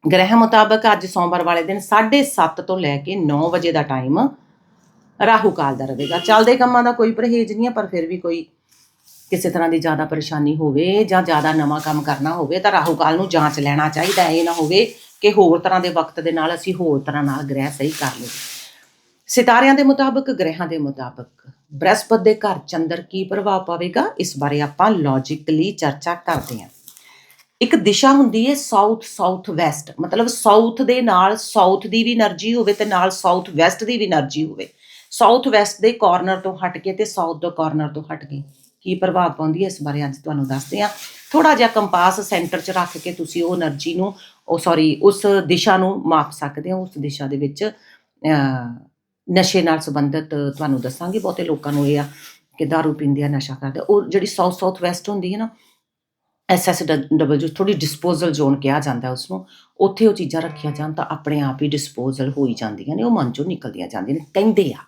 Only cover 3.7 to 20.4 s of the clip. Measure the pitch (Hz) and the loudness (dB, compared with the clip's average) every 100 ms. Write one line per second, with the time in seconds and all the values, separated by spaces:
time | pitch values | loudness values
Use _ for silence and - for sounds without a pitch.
3.7 | 156 143 131 127 170 277 - _ _ _ | 0 -2 -4 0 0 0 -2 _ _ _
4.7 | _ _ _ _ - 214 220 202 165 139 | _ _ _ _ -2 2 4 2 0 -4
5.7 | 131 135 123 143 170 175 220 226 254 247 | -2 -6 -6 -4 -4 4 6 6 4 4
6.7 | 240 240 240 226 226 233 233 220 214 240 | 4 2 2 0 2 0 0 0 -2 -2
7.7 | 226 196 180 165 185 175 165 160 _ _ | -2 -4 -4 -4 -6 -4 -6 -8 _ _
8.7 | _ _ _ _ - _ 190 180 170 165 | _ _ _ _ -20 _ -2 -2 0 0
9.7 | 165 160 156 156 156 147 151 147 156 156 | 2 0 -2 -2 -4 -4 -2 0 0 0
10.7 | 139 175 202 220 185 170 151 156 156 147 | 0 2 2 2 2 2 0 2 0 0
11.7 | 151 156 151 147 139 151 175 143 180 202 | -2 -2 -4 -2 -2 -4 -2 -4 0 2
12.7 | 190 156 160 156 165 190 165 151 151 143 | 2 0 0 2 2 0 2 2 0 0
13.7 | 147 151 151 175 185 170 165 170 170 156 | 0 0 0 0 2 2 2 0 -2 2
14.7 | 185 226 - - _ 208 208 180 170 185 | 2 2 -4 -20 _ 4 6 6 6 2
15.7 | 185 175 165 160 - 160 165 160 170 190 | 0 0 -2 -4 -4 -4 -2 -2 -4 -6
16.7 | 180 170 139 139 147 139 135 139 135 139 | -2 0 0 -2 -2 -2 -4 -4 -4 -4
17.7 | 143 143 156 135 113 117 - - - - | -4 -4 -2 -6 -6 -12 -12 -14 -14 -18
18.7 | _ _ _ _ _ - - 240 233 269 | _ _ _ _ _ -2 2 4 6 6
19.7 | 269 269 277 269 254 269 208 | 6 4 4 2 0 -2 -2